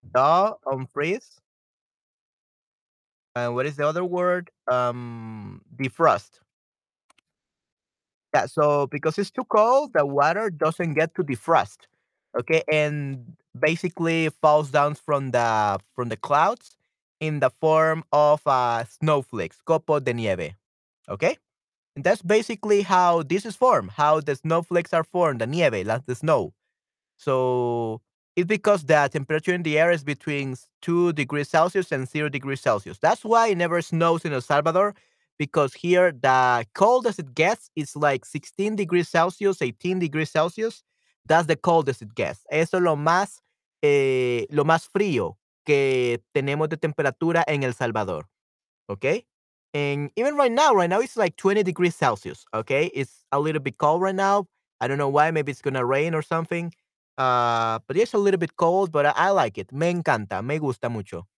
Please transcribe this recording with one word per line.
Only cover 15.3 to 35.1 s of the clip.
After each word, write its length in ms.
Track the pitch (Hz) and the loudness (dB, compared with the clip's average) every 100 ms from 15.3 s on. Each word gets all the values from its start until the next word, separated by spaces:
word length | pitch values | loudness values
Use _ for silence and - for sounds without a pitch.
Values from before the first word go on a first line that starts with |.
the, 480 | 120 117 110 104 98 _ - | 0 2 2 0 -2 _ -8
from 140 | 120 | -6
the 80 | 113 | -6
clouds 580 | - 143 175 240 - _ _ _ _ _ | 0 2 2 -2 -14 _ _ _ _ _
in 200 | 156 151 | -6 0
the 100 | 131 | 0
form 540 | _ 160 156 160 160 - | _ 2 4 2 0 0
of, 340 | 147 147 151 147 | 2 4 2 2
uh, 380 | 131 123 117 117 | 0 2 -2 -6
snowflakes, 760 | - 156 147 127 110 82 _ - | -4 0 0 -2 -8 -8 _ -2
copo 380 | 160 - 147 | -2 2 -2
de 100 | 127 | 0
nieve. 420 | 120 110 90 80 92 _ _ _ _ - | -2 -2 -2 -6 -12 _ _ _ _ -14
Okay? 300 | 101 170 - _ _ _ _ _ - | -2 -2 -2 _ _ _ _ _ -4
And 80 | |
that's 180 | 165 220 | 0 0
basically 600 | 175 214 233 220 214 202 | 2 0 0 -8 0 2
how 420 | 185 185 175 170 | 4 2 4 2
this 220 | 143 185 226 | 0 -4 -4
is 100 | - | 0
formed, 360 | 254 170 95 | 4 4 0
how 280 | 107 151 156 | 0 2 2
the 160 | 147 139 | 0 -6
snowflakes 580 | 160 165 170 175 170 | -2 -2 0 -2 0
are 100 | 170 | -2
formed, 380 | 156 180 165 123 | -2 0 0 0
the 60 | 117 | -4
nieve, 380 | 160 156 107 98 | 2 2 2 -2
la, 140 | 117 - | -4 -4
the 80 | |
snow. 400 | 123 156 143 92 _ _ _ _ _ _ _ | -4 0 0 0 _ _ _ _ _ _ _
So, 840 | - 131 127 123 120 117 113 110 _ _ _ - | -2 0 0 0 0 -2 -4 -8 _ _ _ -4
it's 100 | 180 | -2
because 400 | 214 208 202 143 | 0 2 0 4
the 240 | 151 143 | 2 2
temperature 400 | 151 139 156 180 | -2 -4 -4 -2
in 120 | 180 | -4
the 160 | 160 151 | 0 2
air 100 | 170 | 2
is 140 | 170 | 2
between 480 | 143 143 - 143 135 | -2 -6 -4 -4 -6
s-, 160 | 127 _ _ | -10 _ _
two 320 | - 170 175 | -2 0 0
degrees 360 | 151 131 147 143 | 0 -4 -4 0
Celsius 420 | 160 175 190 175 | 2 2 0 -4
and 160 | 139 131 | -6 -4
zero 220 | 151 151 | -4 -4
degrees 320 | 139 135 135 | -6 -8 -4
Celsius. 380 | 135 107 82 - | -2 -2 -4 -2
That's 260 | 156 233 214 | 0 0 2
why 220 | 226 226 | 2 2
it 100 | 180 | 0
never 240 | 170 170 | 0 -2
snows 440 | 165 165 165 165 165 | -2 0 2 0 -2
in 80 | |
El 80 | 135 | -6
Salvador, 520 | - 147 156 170 208 202 _ | 0 0 2 0 0 -4 _